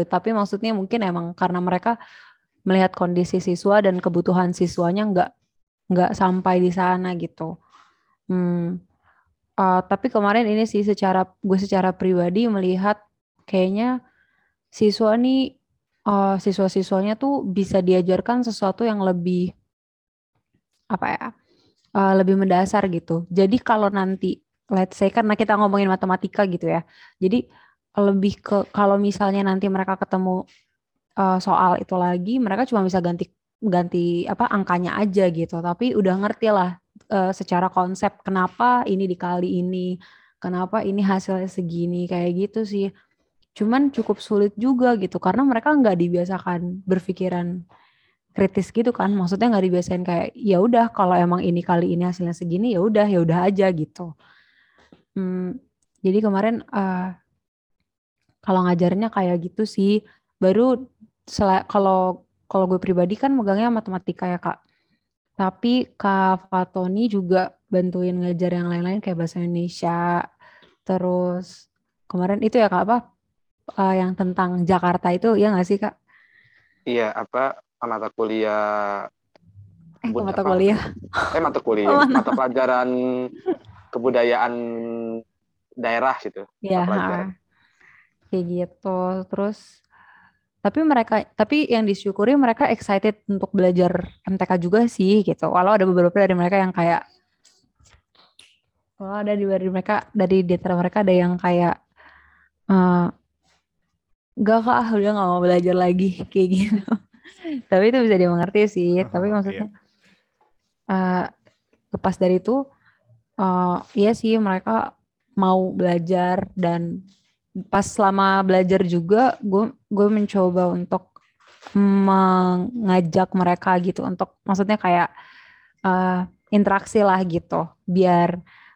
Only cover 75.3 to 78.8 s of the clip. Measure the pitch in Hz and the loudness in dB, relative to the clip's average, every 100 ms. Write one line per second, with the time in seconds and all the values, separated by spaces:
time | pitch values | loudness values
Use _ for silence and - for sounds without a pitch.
75.3 | 208 208 190 180 202 208 - _ _ _ | 2 2 2 0 -2 -4 -10 _ _ _
76.3 | _ _ _ _ _ - 120 110 107 117 | _ _ _ _ _ -4 -2 -2 -4 -6
77.3 | 123 135 - _ - 117 110 110 - 110 | -2 -4 -4 _ -10 -8 -6 -6 -4 -4
78.3 | 110 107 107 104 104 | -2 -2 0 -2 -2